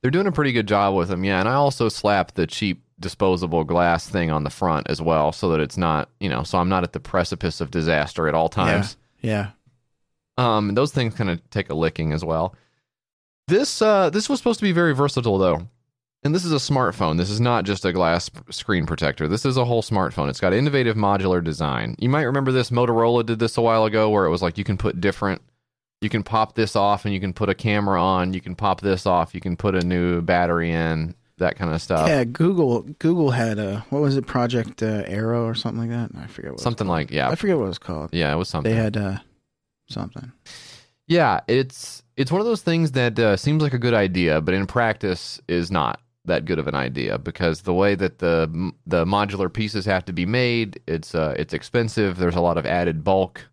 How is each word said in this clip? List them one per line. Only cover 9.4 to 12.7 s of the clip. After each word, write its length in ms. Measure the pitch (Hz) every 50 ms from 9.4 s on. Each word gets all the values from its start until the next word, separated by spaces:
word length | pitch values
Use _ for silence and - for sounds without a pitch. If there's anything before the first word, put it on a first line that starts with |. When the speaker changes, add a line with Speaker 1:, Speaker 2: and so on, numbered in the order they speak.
| 101 101 - _ _ _ _ _ _ _ _ _ _ _ _ _ _ _ _ -
Speaker 1:
Um, 360 | 127 120 113 107 107 101 98
those 180 | 117 139 147
things 220 | - 139 123 113 110
kinda 240 | - 113 95 85 82 _ _
take 200 | - 107 95 -
a 40 | 73
licking 380 | 78 82 80 - - 80 78
as 120 | 76 80 87
well. 300 | 80 80 80 85 92 - _ _ _